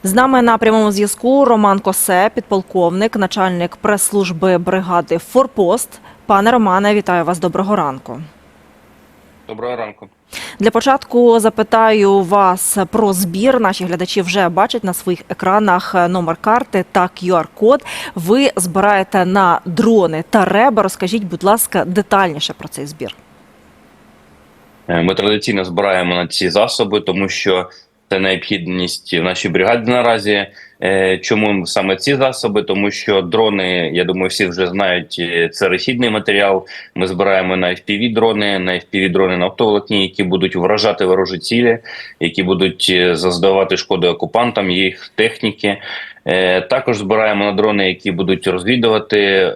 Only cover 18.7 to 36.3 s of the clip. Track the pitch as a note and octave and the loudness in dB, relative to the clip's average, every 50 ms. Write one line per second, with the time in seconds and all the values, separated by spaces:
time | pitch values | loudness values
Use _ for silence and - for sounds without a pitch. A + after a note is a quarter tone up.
18.7 | D#3 G3 F#3+ G#3 G#3 G3 F#3+ - - G3 F3+ F#3 F#3 G3+ F#3+ F3 E3+ - - F#3 | 0 2 2 4 4 2 0 0 0 0 2 2 2 2 4 4 2 0 -2 -4
19.7 | E3+ D#3 A#3 A3+ A3+ G#3+ F#3 E3 D#3 D#3 D#3+ - - A3 F#3 F#3 F#3 G3+ A#3 A#3+ | -2 0 2 4 4 4 4 2 0 -4 -6 0 0 2 2 4 4 4 4 4
20.7 | A3+ A3 G3 F#3+ - - F#3+ F3+ G3+ A3+ G3+ F3 F3 E3 - G3 G#3+ A#3 - - | 4 2 0 0 -2 -4 -4 -4 -2 -4 -4 -6 -8 -2 2 2 2 2 0 -2
21.7 | - F#3+ C#3+ F3 F3+ G#3+ G3 - G#3+ G3 G3 F3 D3+ D3+ - - D#3 - E3+ D3+ | -2 -2 -2 0 -2 -2 0 2 2 2 2 0 -2 -6 -8 -8 -8 -10 -14 -14
22.7 | - - C#3 D3 D3+ D3+ C3+ G2+ - - _ _ - _ _ _ _ _ _ - | -12 -12 -12 -12 -12 -12 -12 -12 -12 -18 _ _ -20 _ _ _ _ _ _ -20
23.7 | _ _ _ _ _ _ _ _ _ _ _ _ - _ _ _ _ _ _ _ | _ _ _ _ _ _ _ _ _ _ _ _ -20 _ _ _ _ _ _ _
24.7 | _ _ _ - F2 E2 E2+ F2+ F#2+ - G2 G#2 G#2+ G#2 - - G#2 G2 F#2 F2+ | _ _ _ -4 -2 0 0 0 0 0 0 0 0 0 -2 -2 -2 -2 -4 -2
25.7 | E2+ F#2 G2+ G2 F#2 F#2 F2+ F2+ F2 F2 F2 E2 - - F#2+ F2 E2 G#2 A2 A#2 | -2 -2 0 2 0 0 0 0 -2 -2 -2 -4 -4 -2 -2 0 2 2 2 2
26.7 | - - A#2 G2+ G#2+ G#2 G#2 - F#2 F#2+ G2 F#2 - - - G2+ F#2+ F#2 F2+ - | 0 -2 -2 0 0 -2 -2 -2 -2 -2 -2 -4 -4 -4 0 0 0 0 -2 -6
27.7 | - - _ _ _ _ _ _ G2 F#2+ G2 F#2+ F#2+ E2+ - - G#2 F#2 E2+ F#2 | -12 -20 _ _ _ _ _ _ -2 -2 0 0 -2 -2 -4 -6 -6 -6 -4 -4
28.7 | F#2 F2+ F2+ F2 - - _ - F2+ E2+ E2 F2+ F#2 - - G2+ D#2+ F#2 F#2 G#2+ | -4 -4 -4 -4 -6 -10 _ -4 -2 -2 -2 -2 -4 -4 -4 -2 0 2 2 2
29.7 | A#2 A#2+ A2 A#2+ B2 B2 A#2 A#2 A2+ G#2+ G2 G#2 G#2 G2+ G2 - - - - - | 2 0 0 0 0 2 2 2 0 0 0 0 0 0 -2 -6 -10 -20 -20 -20
30.7 | _ _ - F#2 G2 F#2+ F#2+ F#2+ F#2+ F#2 - - A#2 G#2+ G#2+ G#2 G#2 F#2+ F2 E2+ | _ _ -2 0 2 2 2 2 0 -2 -2 -2 0 2 2 0 0 -2 -4 -2
31.7 | - G#2 F#2+ G2 F#2+ F#2 - C#3 C#3+ C3 C3+ C3 B2+ - - A2+ G2+ G#2+ G2 - | -2 -2 0 0 -2 -2 0 -2 0 0 0 -2 -2 -2 -6 -2 -2 -2 -2 0
32.7 | F#2+ G2+ G2+ G2+ G2 - - - G#2 G2 F2+ F2 F#2+ A2 A2+ G#2+ G#2 G2 F#2 F2+ | -2 0 -2 -2 -4 -4 -2 0 0 0 0 0 0 2 2 2 0 -2 -2 -2
33.7 | F2+ F2+ E2+ D#2 D#2 F2 F2+ F2 F#2 F#2 F#2 F#2+ - - G#2 F2+ F2 F2+ F#2+ F2 | -2 -2 -2 -2 -2 -2 0 0 -2 -2 -2 -4 -2 -2 -4 -4 0 -2 -2 -2
34.7 | F2+ G2 G2+ F#2 F2+ F2+ D#2 - - - E2+ E2+ F2 E2+ E2 D#2+ - - G2+ F#2 | 0 -2 0 0 0 -2 -4 -8 -8 -8 -6 -4 0 0 -2 -2 -2 -2 0 0
35.7 | F2+ F#2 - - B2+ A#2+ B2 A#2 G#2+ G#2+ - - | 0 -2 -2 -4 -2 -2 -2 -2 -2 -2 -2 0